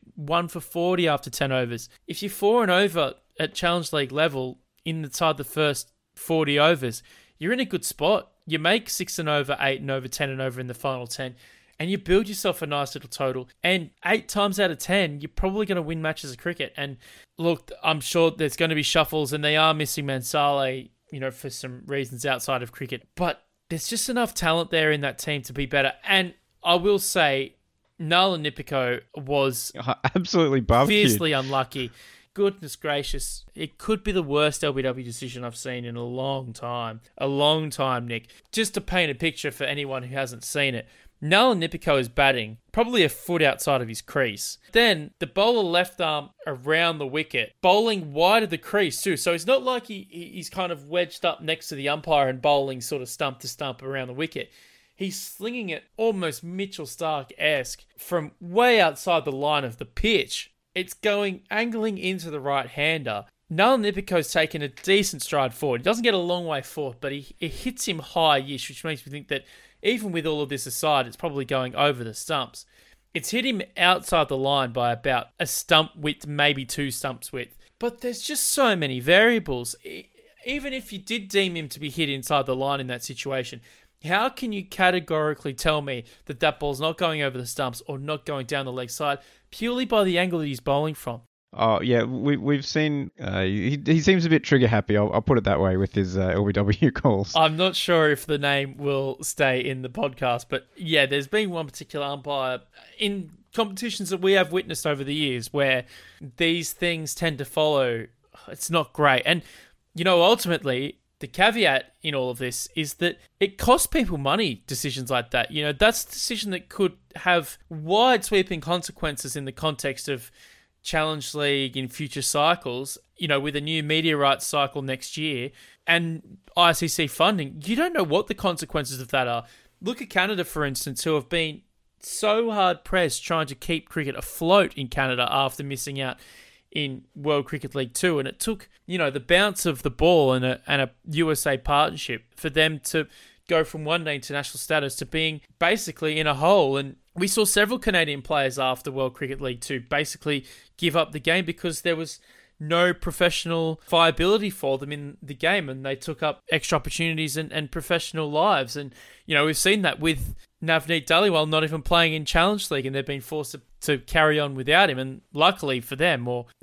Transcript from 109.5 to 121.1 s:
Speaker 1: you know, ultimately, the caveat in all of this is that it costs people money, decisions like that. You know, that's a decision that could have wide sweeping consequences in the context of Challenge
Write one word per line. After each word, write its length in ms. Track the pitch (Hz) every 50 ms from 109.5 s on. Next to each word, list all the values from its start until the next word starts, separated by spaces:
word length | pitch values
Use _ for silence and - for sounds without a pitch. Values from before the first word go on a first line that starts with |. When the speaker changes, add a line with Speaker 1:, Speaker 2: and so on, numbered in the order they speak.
| - - - _ _ _ _ _ -
Speaker 1:
you 100 | 165 170
know, 200 | 190 180 170 170
ultimately, 760 | 196 233 226 - 175 170 147 - 139 127 123 139 - - _ _ _ _ -
the 80 | - 123
caveat 640 | - 180 190 226 220 233 196 156 135 127 - - _ _
in 140 | - 156 147
all 160 | 135 127 127
of 80 | 123 120
this 280 | 131 123 120 - - - -
is 200 | 165 156 143 -
that 240 | - 175 175 165 - _ _ _ -
it 200 | 196 196 196 -
costs 260 | - 233 254 339 -
people 320 | - - 320 233 180 175 143
money, 460 | 139 135 156 214 220 156 117 - _
decisions 460 | - 135 - - 143 120 135 127 117
like 180 | 131 123 117 120
that. 220 | - 123 117 -
You 140 | 156 151 147
know, 60 | 147
that's 320 | 147 131 208 226 226 - -
a 80 | -
decision 380 | - - - - 240 208 214 202
that 180 | 185 180 - -
could 260 | - - 196 175 - - _ _ - -
have 420 | - 180 175 175 147 - - - - -
wide 560 | 165 156 151 165 190 214 240 262 254 214 -
sweeping 340 | - 214 196 185 - 196 156
consequences 760 | - 160 175 180 165 - - - 170 151 143 - - 131 -
in 100 | 147 139
the 60 | 135
context 580 | 131 - 160 156 147 - - 139 135 - - 147
of 220 | 139 120 - - - _ - - - _ _ _ _ _
Challenge 520 | - - - 156 156 156